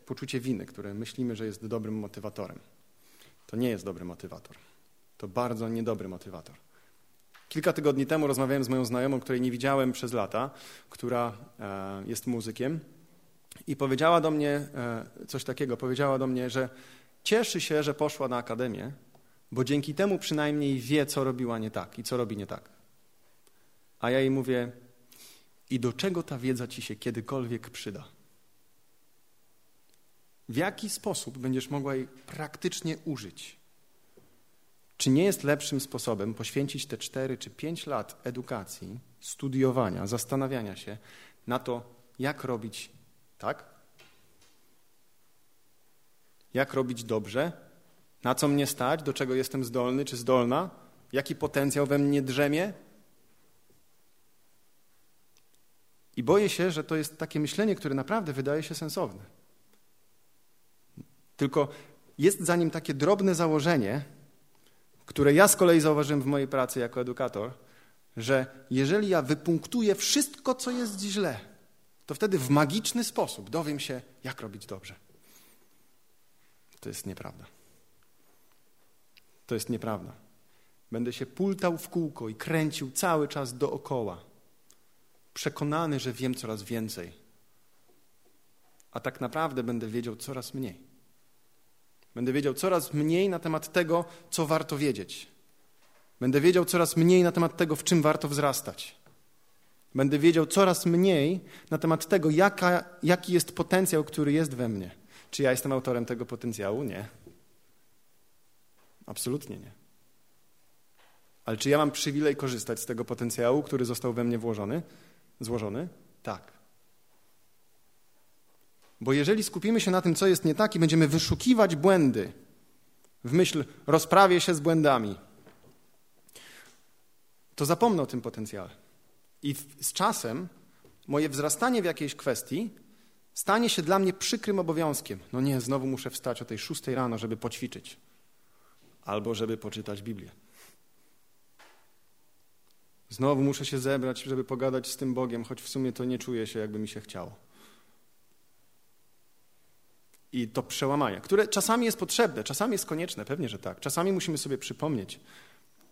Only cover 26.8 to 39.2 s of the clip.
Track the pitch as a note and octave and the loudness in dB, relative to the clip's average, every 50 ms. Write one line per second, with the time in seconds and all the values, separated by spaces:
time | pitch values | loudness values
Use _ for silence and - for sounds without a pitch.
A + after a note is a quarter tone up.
26.8 | G#2+ - A2 - - B2 A2+ A#2 A2 - C#3 C3+ B2 A#2 A#2+ A2 - - - - | -10 -10 -10 -8 -6 -6 -4 -4 -4 -4 -4 -4 -4 -4 -6 -8 -8 -10 -16 -14
27.8 | - A2 F#2+ G2 - - - - - _ _ _ _ _ _ _ _ _ _ _ | -12 -12 -12 -12 -14 -18 -20 -20 -20 _ _ _ _ _ _ _ _ _ _ _
28.8 | _ _ _ _ _ _ _ _ _ _ _ _ _ _ _ _ _ _ _ _ | _ _ _ _ _ _ _ _ _ _ _ _ _ _ _ _ _ _ _ _
29.8 | _ _ _ _ _ _ _ _ _ _ _ _ _ - A2+ C3+ F3 G3+ G3 - | _ _ _ _ _ _ _ _ _ _ _ _ _ -8 -4 -2 -2 -2 -4 -6
30.8 | A3 G3+ - - - G#3+ E3+ - - - C3+ C3 B2 C3 C3 B2+ B2+ - D3 C#3+ | -8 -8 -8 -6 -6 -6 -6 -6 -8 -10 -10 -6 -4 -2 -2 -2 -2 -4 -6 -6
31.8 | C3+ C#3 C3+ C3 C3 C3 - - - - - D3+ D#3 D3 - - - F3+ - - | -4 -4 -4 -6 -6 -8 -12 -20 -20 -16 -12 -10 -10 -10 -8 -8 -6 -6 -6 -6
32.8 | - E3 D#3 D#3 - E3 C#3+ A#2+ G#2 F2+ - - - - - - _ _ _ _ | -6 -6 -6 -6 -6 -8 -8 -8 -8 -12 -16 -16 -18 -20 -20 -20 _ _ _ _
33.8 | _ _ _ _ _ _ _ - - - _ _ _ _ _ _ _ _ _ _ | _ _ _ _ _ _ _ -20 -20 -20 _ _ _ _ _ _ _ _ _ _
34.8 | _ _ _ - - C3 C3 D3 F#3 G3+ F#3 - - C#3+ D3 C#3+ - - D3 C3+ | _ _ _ -2 2 4 4 6 4 4 2 0 0 0 0 0 0 -4 -4 -4
35.8 | C3+ - - A#2+ - B2 A2 G2 G2 A2+ A2 - A2+ - - C#3 C#3+ C#3+ - C#3 | -4 -6 -8 -6 -4 -4 -2 -2 -2 -4 -6 -6 -8 -6 -2 -2 -2 -2 -4 -6
36.8 | - - C3 - - - - C3+ C3 C3 B2+ A#2+ - A#2 - - - D#3 E3+ D#3 | -8 -8 -10 -10 -10 -8 -6 -6 -6 -6 -6 -8 -10 -14 -14 -10 -8 -8 -8 -8
37.8 | - D3+ C#3 A2+ G#2 - - - - B2 A#2+ B2+ B2 - B2+ A2 F#2 - - - | -6 -6 -4 -4 -6 -6 -12 -12 -10 -8 -8 -8 -8 -6 -6 -8 -8 -10 -14 -14
38.8 | F2+ F#2 G#2 B2 - - - _ | -14 -14 -14 -14 -16 -20 -20 _